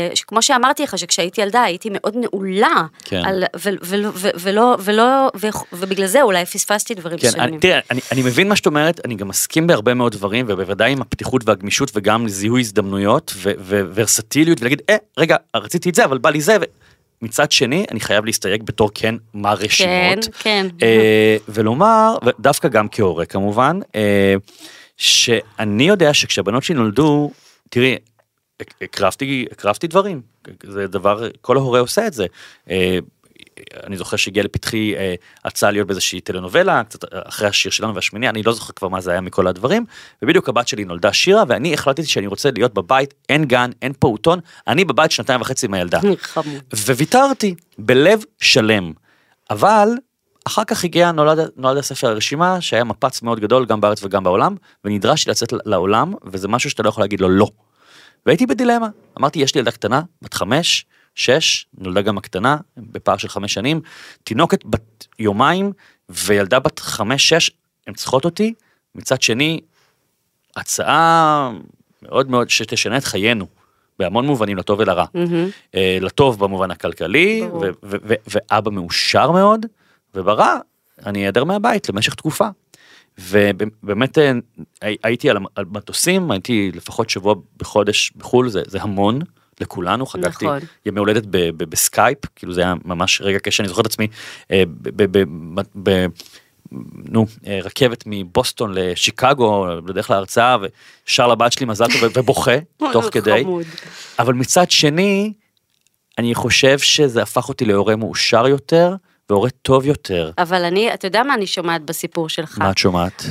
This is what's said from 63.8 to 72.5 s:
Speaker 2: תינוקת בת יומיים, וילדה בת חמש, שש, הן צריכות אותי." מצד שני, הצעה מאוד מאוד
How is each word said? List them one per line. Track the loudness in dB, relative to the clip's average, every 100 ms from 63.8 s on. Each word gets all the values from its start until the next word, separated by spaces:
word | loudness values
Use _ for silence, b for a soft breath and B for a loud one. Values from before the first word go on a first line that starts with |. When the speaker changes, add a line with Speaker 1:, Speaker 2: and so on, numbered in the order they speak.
| -6 B B B
Speaker 2:
תינוקת | -4 0 2 0 -2
בת | -6 -6 -20 -20 -4
יומיים, | -2 2 2 2 -2 -6 b b -16
וילדה | -6 0 0 2 2
בת | 0 -4
חמש, | -8 -4 -2 0 2
שש, | 2 0 _ _ _ -18
הן |
צריכות | -12 -2 0
אותי." | 0 -2 -2 -4 _ _ _
מצד | -10 -4 0
שני, | 0 0 0 -2 -10 _ _ _ _ _ _ _ _ -14
הצעה | -8 -4 0 4 4 6 4 2 -2 -8 -16 _ _ _
מאוד | -4 -2 2
מאוד | 0 0